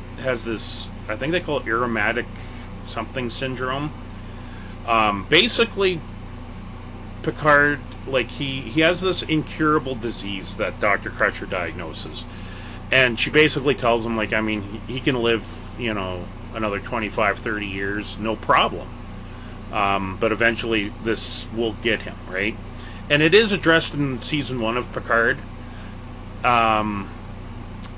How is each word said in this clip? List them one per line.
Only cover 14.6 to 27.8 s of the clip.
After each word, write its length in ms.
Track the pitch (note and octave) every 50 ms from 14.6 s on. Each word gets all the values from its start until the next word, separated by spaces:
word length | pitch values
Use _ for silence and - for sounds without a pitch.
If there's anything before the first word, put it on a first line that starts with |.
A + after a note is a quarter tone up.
| G2 - G#2+ A2 - -
he, 60 | B2
he 40 | C3
can 220 | - D3 B2+ A#2+
live, 540 | A#2 A#2 A#2 G#2+ - - - - - - - -
you 140 | A#2+ A2+ G#2+
know, 320 | G2+ F#2+ F#2 F#2 F2+ F2+ - - - - - -
another 260 | A2+ A2 G#2+ G2+ G2
twenty-five, 600 | - - B2 A2+ A2 G2+ - A#2 G#2+ G2+ G2 -
thirty 280 | - A#2+ G#2+ G#2 G#2 G2
years, 500 | F#2+ G2 G2 G2 G2+ G#2+ G2+ F#2 F#2 F#2+
no 160 | G#2 A2+ A2
problem. 520 | - - - B2+ D3 G3+ A3+ G2 E2 - - - - - - - - - - - - - - - - - -
Um, 460 | - A2 G2+ G2 G2 G2 F#2+ F#2+ F#2 E2+
but 120 | A2+ G#2+
eventually 600 | A2 G2+ A2+ A#2 A2+ - B2+ A2+ A2+ G#2+ G2 G2+ F#2+ - G#2+
this 440 | A2+ G#2+ - - - - - - - -
will 180 | A2+ A#2 A2 G2+ -
get 200 | - A#2 G#2+ F#2+
him, 140 | - - - - - F2+
right? 260 | F2+ F#2 G2+ A2 - - - - - - - - - - - -
And 140 | D3 D3 D#3
it 100 | D#3+ E3
is 180 | G#3+ A#3 G3
addressed 440 | G3+ E3+ - D#3+ D#3+ E3 - - -
in 260 | C#3+ C#3+ C#3 B2+ A2+
season 380 | - - D#3 D3 B2+ A2+ B2+ B2
one 180 | A2+ A2 A#2+ B2
of 140 | A#2 -
Picard. 460 | - B2+ - - A#2 A#2 A#2 B2 C3+ - - - - - - - - - - - - - - - - - - - - - -
Um, 640 | B2 A#2+ A#2 A2+ A2+ A2 G#2+ G#2+ G#2+ G#2 G2+ F#2+ - - - - - - - - - - - - - - -